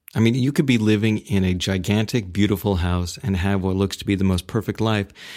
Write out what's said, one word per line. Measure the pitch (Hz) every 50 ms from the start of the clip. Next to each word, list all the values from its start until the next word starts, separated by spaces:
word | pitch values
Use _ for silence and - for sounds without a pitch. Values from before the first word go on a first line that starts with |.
| _ - -
I | 113
mean, | 113 113 120
you | 135 123 139 143
could | - 151
be | 131 123 113
living | 107 107 107 104 110 110 107 101
in | - - 101 95 95
a | 92 90
gigantic, | 90 - 98 95 95 85 - 101 107 113 107 - 120 98 92 87
beautiful | 98 101 101 107 95 - 104 98
house | 87 87 87 90 90 90 87 - -
and | - 95 95 92
have | 90 98 101 98
what | 90 95 92
looks | 95 98 95 -
to | - -
be | - 101
the | 95 101
most | 95 92 87 -
perfect | - - 113 95 - 101 -
life | 107 110 110 104 98 - - - - - -